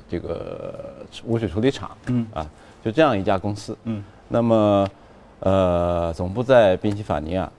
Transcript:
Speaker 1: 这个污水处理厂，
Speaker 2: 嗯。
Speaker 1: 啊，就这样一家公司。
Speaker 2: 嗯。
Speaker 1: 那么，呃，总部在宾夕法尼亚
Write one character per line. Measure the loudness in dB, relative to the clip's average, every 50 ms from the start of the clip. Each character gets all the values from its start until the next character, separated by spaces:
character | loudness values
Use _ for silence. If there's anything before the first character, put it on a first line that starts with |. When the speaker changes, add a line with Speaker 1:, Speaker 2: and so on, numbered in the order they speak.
| -12 -8
Speaker 1:
这 | -8 -6
个 | -6 -6 -8 -8 -8 -10 -10 -10 -10 -12 -12 -12 -14 -14 -16 -18 -18 -18 -18 -10 -4
污 | -2 -2 0
水 | -2 -2
处 | -2 0
理 | 0 0
厂， | 0 -2 -6 -12 -14 -10 -6 -2
Speaker 2:
嗯。 | -2 -2 -2 -4 -6
Speaker 1:
啊， | -8 -8 -10 -12 -20 -20 -20 -14 -8 -6
就 | -2
这 | 2 2
样 | 2 4 2 2
一 |
家 | 2 0 0 0
公 | 0 -4 -6
司。 | -6 -8 -12 -12 -10 -8
Speaker 2:
嗯。 | -6 -6 -6 -8 -12 -18 -20 -8 -4
Speaker 1:
那 | 0 0
么， | 2 4 4 4 6 4 4 4 2 0 -2 -10 -20 -20 -20 -20 -20 -20 -10 -4
呃， | 0 2 4 4 4 4 2 2 0 0 0 0 -2 -2
总 | -4 -4 -4 -4
部 | -4 -2
在 | 2 4 6 6 6 6 4 2
宾 | 0 -2 -4
夕 | -4
法 | -4 -4 -4 -4
尼 | -4 -4
亚 | -4 -4 -4 -6 -8